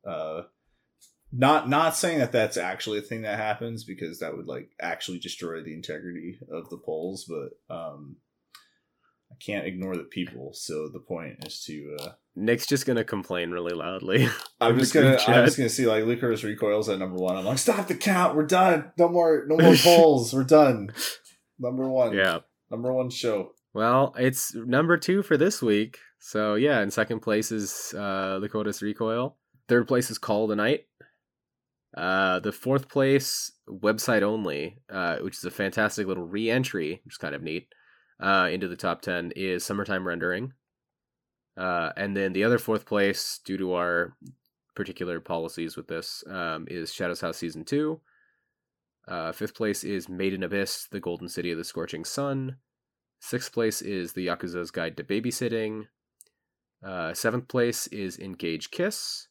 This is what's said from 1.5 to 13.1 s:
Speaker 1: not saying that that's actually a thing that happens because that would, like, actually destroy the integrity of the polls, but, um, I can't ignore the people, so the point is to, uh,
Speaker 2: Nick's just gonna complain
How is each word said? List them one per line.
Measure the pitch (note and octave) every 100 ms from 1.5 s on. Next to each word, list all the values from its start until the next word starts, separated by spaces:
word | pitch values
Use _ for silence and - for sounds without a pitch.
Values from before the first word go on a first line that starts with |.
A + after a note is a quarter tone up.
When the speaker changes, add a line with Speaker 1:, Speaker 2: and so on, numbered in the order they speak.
| D3+ B2
Speaker 1:
not | C#3+ E3 D#3+
saying | F3+ D#3+
that | C3
that's | A#2+ G#2+ -
actually | F2+ F#2+ - G#2
a |
thing | G2+ A2+
that | G#2+ G#2
happens | G#2+ G#2 A#2 A2+
because | A2+ F2+ E2 E2
that | D#2+ C#2
would, | C#2+
like, | B1+ - _
actually | E2+ E2 - F2
destroy | - - E2+ E2
the | D#2
integrity | D#2+ - D#2 F2+ F2 E2+ F#2+ -
of | D#2 D#2
the | E2+
polls, | - D#2 F2 F#2+ -
but, | D#2+ C#2 - _
um, | E2 E2 C#2+ D2 B1+ _ _ _ - _ _ _ _ _ _ _
I | -
can't | - G2+ E2+
ignore | F2+ F#2+ F2+
the |
people, | D2 - F2 A#1 C2+
so | - - D#2 D#2
the | -
point | - F2 D#2+ - D#2
is | -
to, | - D2+ C#2+ D2
uh, | - - _ -
Speaker 2:
Nick's | G#2+ A#2 -
just | C#3 C3
gonna | A#2+
complain | A2